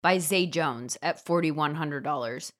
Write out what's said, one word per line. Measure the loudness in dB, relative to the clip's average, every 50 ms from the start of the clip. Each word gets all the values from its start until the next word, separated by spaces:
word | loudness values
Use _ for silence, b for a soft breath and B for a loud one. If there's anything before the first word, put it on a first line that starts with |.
by | 6 4 4 4
Zay | 2 2 2 2 2
Jones | 2 0 0 0 0 -2 -4 -6 -8 -8 -4
at | -2 -4 -4 -4 0
forty-one | 0 2 2 2 2 0 2 0 0 0
hundred | -2 -4 -4 -4 -4 -4
dollars. | -2 -2 -2 -2 -4 -6 -8 -10 -14 _